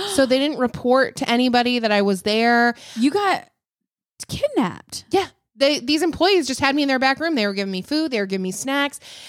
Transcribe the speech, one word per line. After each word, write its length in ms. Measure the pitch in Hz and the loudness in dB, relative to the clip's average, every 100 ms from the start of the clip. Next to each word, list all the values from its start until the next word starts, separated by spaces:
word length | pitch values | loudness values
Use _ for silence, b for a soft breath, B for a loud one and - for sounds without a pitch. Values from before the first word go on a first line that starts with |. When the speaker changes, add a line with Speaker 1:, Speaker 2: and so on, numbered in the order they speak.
Speaker 1:
<gasps> 40 | 392 | -2
Speaker 2:
So 100 | - | 2
they 140 | 262 262 | 2 2
didn't 200 | 285 269 | 0 0
report 580 | 240 - 247 254 262 - | -4 -2 2 2 2 -2
to 120 | 262 | -2
anybody 520 | 233 254 240 240 247 | 0 2 2 2 0
that 100 | 226 | 2
I 120 | 208 | 2
was 200 | 202 190 | 2 0
there. 540 | 208 220 233 240 240 233 B | 0 0 2 4 2 0 B
Speaker 1:
You 160 | 226 262 | 0 0
got 380 | 392 403 311 - _ _ _ _ _ _ - - | 2 0 -2 -6 _ _ _ _ _ _ -20 -12
kidnapped. 760 | - 587 480 190 - - - - | -4 -2 0 -2 -4 -14 -16 -4
Speaker 2:
Yeah. 160 | 381 359 - _ 220 | -2 -2 -8 _ -2
They, 220 | 269 285 | 0 0
these 240 | 240 302 | 0 0
employees 440 | 339 - 349 381 262 | 0 2 2 2 0
just 140 | 262 | -2
had 140 | 277 | 0
me 80 | 285 | 0
in 60 | 277 | 0
their 100 | 262 | 2
back 220 | 262 269 | 0 0
room. 140 | 330 | -2
They 120 | 285 208 | 0 0
were 60 | |
giving 160 | 196 196 | -2 -4
me 120 | 185 | -6
food. 280 | - 302 320 | -4 -4 -2
They 80 | 233 | -2
were 60 | 196 | -2
giving 160 | 190 | -4
me 80 | 185 | -4
snacks. 480 | 190 254 277 285 - B B | -6 -4 -2 -2 -6 B B